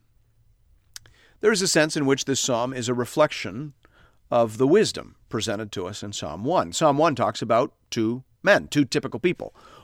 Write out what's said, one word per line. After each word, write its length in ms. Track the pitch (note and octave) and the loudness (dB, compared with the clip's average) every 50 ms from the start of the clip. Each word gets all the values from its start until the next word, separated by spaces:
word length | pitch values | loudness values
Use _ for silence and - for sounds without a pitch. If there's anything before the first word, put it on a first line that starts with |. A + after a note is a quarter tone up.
| _ _ _ _ _ _ _ _ _ _ _ _ _ _ _ _ _ _ - - - - _ _ _ _ _ _ | _ _ _ _ _ _ _ _ _ _ _ _ _ _ _ _ _ _ -20 -20 -20 -20 _ _ _ _ _ _
There 120 | - G#3 A3+ | 2 2 2
is 80 | F3+ | 2
a 80 | F#3+ E3+ | 2 2
sense 260 | - E3+ D3+ D#3 - | 2 2 2 2 0
in 120 | D#3+ D3 | 0 0
which 180 | C3+ C#3 C3+ - | 2 2 0 0
this 160 | - C3+ - | -2 -2 -2
psalm 320 | - - B2+ A2+ A#2+ B2+ C3 | 0 0 0 0 -2 -2 -4
is 160 | B2+ A#2 A#2+ | -4 -4 -2
a 60 | B2 | -2
reflection 800 | A#2+ B2 A#2 - D#3 D3+ D3+ - - - G#2 F#2 A#2 D3+ D3+ - _ _ _ _ _ _ _ _ _ _ _ | -2 -4 -2 0 2 2 2 0 -4 -10 -10 -10 -10 -12 -12 -14 _ _ _ _ _ _ _ _ _ _ _
of 260 | - A#2+ A#2 A2+ G#2+ | 0 0 0 0 0
the 100 | A2+ C3 | 2 2
wisdom 500 | C#3 E3 G#3+ G#3 - - - A#1+ - - _ _ _ | 4 6 6 4 2 0 -6 -12 -16 -18 _ _ _
presented 420 | - A#2 G2+ A#2 G#2+ G#2 A2 G#2 - | -6 -6 -4 -4 -4 -6 -8 -8 -8
to 140 | G#2 F2+ | -8 -8
us 160 | F2+ G#2 - - | -8 -10 -12 -12
in 120 | G2+ G2+ | -12 -10
Psalm 280 | - - F2 D2+ F#2 G#2 | -10 -10 -10 -10 -6 -4
one. 280 | C3 F3 F3+ G#2 E2+ E2+ | -2 0 0 0 -2 -2
Psalm 240 | - E3 D3+ C#3 | 2 2 2 4
one 180 | C#3 D#3 E3+ C#3+ | 4 2 2 2
talks 280 | A#2 A2 G2+ A2+ - - | 2 0 -2 -2 -2 -2
about 320 | A2 A2+ A2+ B2+ A#2+ - _ _ _ | 0 2 2 2 0 -4 _ _ _
two 340 | - B2 A2+ A2 A#2+ C3 - _ _ _ - | -2 0 0 0 0 -4 -8 _ _ _ 2
men, 260 | F3 G3+ - - - | 4 4 4 2 0
two 180 | - D3 D3 | 0 0 0
typical 340 | A#2 - D3+ - B2+ - A#2+ | 0 0 -4 -4 -4 -4 -2
people, 340 | - F3+ F3 - - - - _ - - - - | -2 -2 -2 -2 -6 -14 -14 _ -20 -20 -20 -20